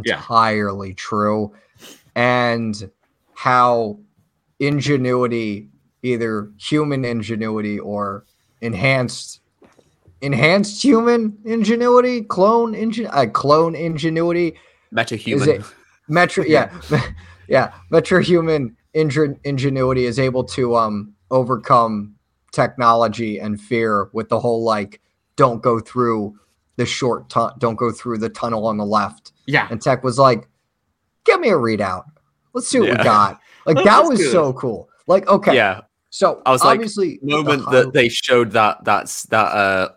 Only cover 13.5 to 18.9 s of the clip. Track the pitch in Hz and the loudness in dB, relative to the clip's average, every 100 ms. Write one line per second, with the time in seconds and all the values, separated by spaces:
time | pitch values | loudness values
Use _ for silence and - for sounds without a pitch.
13.5 | 151 - 151 165 156 160 160 170 170 170 | 4 2 -2 -6 -2 -2 0 0 0 -2
14.5 | 156 _ _ _ 113 113 110 113 139 127 | -4 _ _ _ -6 -4 -6 -2 0 2
15.5 | - - - _ _ - 160 180 - 160 | 0 -2 -20 _ _ -2 2 2 0 2
16.5 | 147 110 87 - 147 - - - - - | 2 2 -6 -2 -2 -2 -10 -20 -20 0
17.5 | 139 120 - - 160 165 185 156 175 165 | 0 0 -6 0 0 2 2 4 2 2
18.5 | 151 120 - _ | -2 -2 -10 _